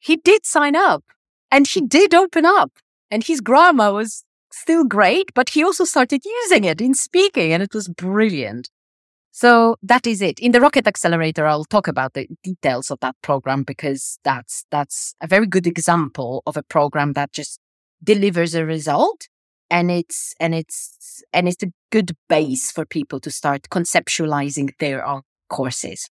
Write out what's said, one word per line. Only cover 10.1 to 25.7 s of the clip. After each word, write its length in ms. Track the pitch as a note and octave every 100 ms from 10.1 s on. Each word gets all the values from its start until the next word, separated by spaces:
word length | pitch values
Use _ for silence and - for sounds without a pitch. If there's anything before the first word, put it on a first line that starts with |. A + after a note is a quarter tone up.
| G#3+
it. 200 | F#3+ -
In 100 | A#3+
the 100 | A#3+
Rocket 260 | C#4 C#4+ G#3+
Accelerator, 580 | G3 F3 E3+ D#3+ D#3 D#3
I'll 180 | D3+
talk 220 | D#3 G#3+ G3
about 280 | C#3+ C3
the 140 | - - E3+
details 480 | - F#3 C#3+ B2 -
of 80 | C3+
that 140 | C3 C3
program 400 | - C#3 B2+ C3+
because 560 | C3+ C3 D3+ C#3 - -
that's, 420 | C#3+ C3 A#2+ - -
that's 440 | D3+ C#3+ - - -
a 60 | E3
very 180 | F#3+ A3
good 220 | F#3 F3
example 760 | E3+ D#3+ E3+ D3+ - B2 C3
of 120 | - D3+
a 80 |
program 480 | C#3 D#3+ D3 D3+ D3
that 200 | C#3+ C#3
just 280 | - D3 - _ _ _ _
delivers 540 | D#3+ G#3+ G3+ E3+ E3+ E3
a 100 | D#3+
result, 600 | D#3+ D3 D3 D#4 - - _ _ _ _
and 180 | F3 F3
it's, 440 | F3 E3+ - - -
and 120 | E3
it's, 680 | E3 D#3+ - - - - - _
and 140 | - F3+
it's 160 | F3+
a 100 | F#3+ - _
good 260 | A3 F3+ E3 _
base 440 | D#3 D#3 C3 -
for 120 | -
people 360 | D3+ E3 C#3 C3+
to 100 | D3+
start 380 | - D3+ C#3 -
conceptualizing 1000 | F#3+ E3+ F3 D#3+ - D#3 D3 C#3+ C#3+ C#3 -
their 260 | D3 C3+ -
own 160 | C#3 C3+ _ _
courses. 600 | - C3